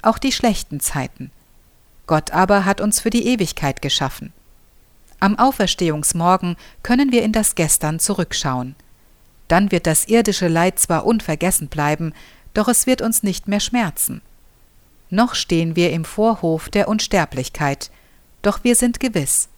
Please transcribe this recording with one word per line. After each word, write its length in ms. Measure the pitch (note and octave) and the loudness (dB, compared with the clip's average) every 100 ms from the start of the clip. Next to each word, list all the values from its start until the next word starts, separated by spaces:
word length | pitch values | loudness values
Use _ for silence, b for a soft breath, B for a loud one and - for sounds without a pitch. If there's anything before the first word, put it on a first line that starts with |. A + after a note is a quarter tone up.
auch 160 | A3+ A3 | 0 0
die 120 | C#4 | -2
schlechten 480 | - A#3+ G#3 - C#3+ | 0 0 0 -6 -6
Zeiten. 540 | - C#3+ B2+ - C3+ _ _ _ _ _ _ - - | -4 -4 -8 -10 -18 _ _ _ _ _ _ -20 0
Gott 240 | D#3 - | 0 0
aber 340 | - F#3+ G3+ | 0 4 2
hat 160 | F#3+ G3 | 2 0
uns 200 | G#3 - | 0 0
für 100 | A3 | 0
die 160 | A#3 A#3 | 0 0
Ewigkeit 560 | B3 E3+ - D3 - | 0 -2 -2 -4 -4
geschaffen. 500 | C#3 - C3 - - _ _ _ _ _ _ _ _ - | -4 -2 -4 -6 -16 _ _ _ _ _ _ _ _ 0
Am 180 | F#3+ G#3 | 2 4
Auferstehungsmorgen 1200 | B3+ - F#3+ - E3+ D3+ D3 E3+ F3 F#3 F3 E3 B B | 2 2 -2 0 0 0 -2 2 2 2 0 -6 B B
können 260 | - B3 C#4+ | 0 2 4
wir 140 | A#3+ | 2
in 80 | G#3+ | 2
das 240 | A3 G#3 - | 0 0 0
Gestern 420 | D#3+ - D#3 D#3+ | 0 0 -2 -2
zurückschauen. 760 | - G3 E3+ - D3+ B2+ B2+ C#3+ _ _ _ _ _ _ - | -2 -2 -2 -2 -2 -4 -6 -12 _ _ _ _ _ _ 0
Dann 240 | E3+ G3+ | 2 4
wird 140 | F3 E3 | 2 2
das 200 | D#3 - | 0 2
irdische 420 | A3+ A3 G3 F3+ | 2 2 0 0
Leid 300 | E3 F3+ - | 2 2 0
zwar 260 | - E3+ | 0 0
unvergessen 600 | - A3+ - D3+ F3 - D3 | 2 0 -2 -2 0 -2 -4
bleiben, 480 | D3+ D3 D3+ E3 B B B B | -2 -2 -2 -4 B B B B
doch 140 | - G#3+ | -2 0
es 180 | A#3 - | 2 2
wird 160 | B3+ | 0
uns 220 | A3+ A3+ | 0 -2
nicht 240 | G3+ F3+ - | -2 -4 -4
mehr 120 | G#3 | -4
schmerzen. 600 | - B3 G3 - - - _ - _ _ _ _ _ _ _ | 0 -2 -2 -4 -6 -6 _ -20 _ _ _ _ _ _ _
Noch 240 | F#3+ A#3+ | 0 2
stehen 400 | - - E3 E3 | 0 0 0 0
wir 160 | E3 F3 | 2 0
im 140 | E3 | 0
Vorhof 640 | D#3+ - A3 A3 E3 D#3+ - | -4 0 0 2 0 -2 -2
der 180 | G3+ G3+ | 0 0
Unsterblichkeit, 1040 | G#3+ - G3 D3+ B2+ B2 - C#3+ C#3 - b b b b _ | 0 0 0 0 -4 -8 -4 -4 -4 -10 b b b b _
doch 200 | G#3 G3+ | -2 0
wir 140 | A#3+ A#3 | 2 2
sind 240 | B3 - | 2 -2
gewiss 480 | C4 G3 C#3 - - | -2 -2 -2 -2 -4